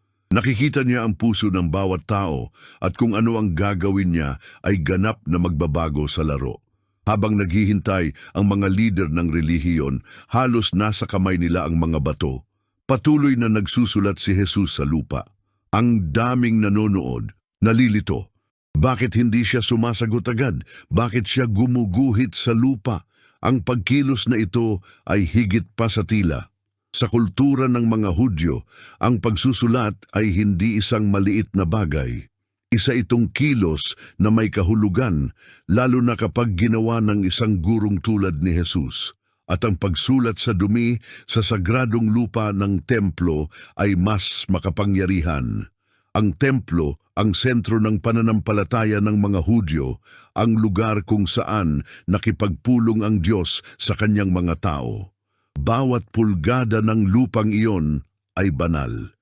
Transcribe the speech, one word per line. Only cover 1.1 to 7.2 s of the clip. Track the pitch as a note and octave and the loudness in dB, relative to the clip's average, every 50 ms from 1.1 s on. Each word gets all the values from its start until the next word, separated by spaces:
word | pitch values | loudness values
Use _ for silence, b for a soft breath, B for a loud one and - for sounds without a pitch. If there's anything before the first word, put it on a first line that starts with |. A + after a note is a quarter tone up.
| F#2+ | -2
puso | - A2 A#2 G#2+ - G#2+ G#2 F#2 | 0 0 0 0 0 0 0 0
ng | F#2 F2 E2 | 0 0 0
bawat | D2+ G2 G2 F#2+ F#2 F2 - - | -2 -2 -2 -2 -4 -4 -4 -4
tao | G#2+ G2 G2 E2+ D2 B1+ A#1 A#1+ B B B B B B | -2 -2 -2 -2 -4 -6 -6 -10 B B B B B B
at | - F#2 F2+ | -4 -4 -2
kung | - B2 A#2 G2+ | 0 0 0 2
ano | G#2+ A2+ A#2 A#2 | 2 0 0 0
ang | A2 A2 G2+ E2 | 0 0 0 0
gagawin | D#2 G2+ G2+ G2+ F2 F2 G2 F#2+ G2 F#2+ F2+ E2+ | 0 0 -2 -2 -2 -2 0 0 0 0 2 0
niya | E2 D2+ C#2 C2+ B B B B B - | 0 -2 -2 -6 B B B B B -2
ay | F#2 G#2 F#2 | 0 0 0
ganap | D2+ D2 F#2 F#2 G2 A2 A2 - _ D2+ | 0 0 0 0 0 0 -2 -4 _ -2
na | E2 | -2
magbabago | F2 F2 F2+ E2+ D2 F2 D#2+ C#2+ E2 E2 D#2+ C#2+ D2 D2 D2 | 0 0 0 0 -2 -2 -2 -2 -2 -2 -2 -2 -2 -4 -2
sa | - - D#2 | -2 -2 -2
laro. | D#2 C#2+ C2 C2+ B1+ - - _ _ _ _ _ _ _ _ _ | -2 -2 -4 -6 -8 -8 -10 _ _ _ _ _ _ _ _ _
Habang | - G#2+ G#2 | -2 0 0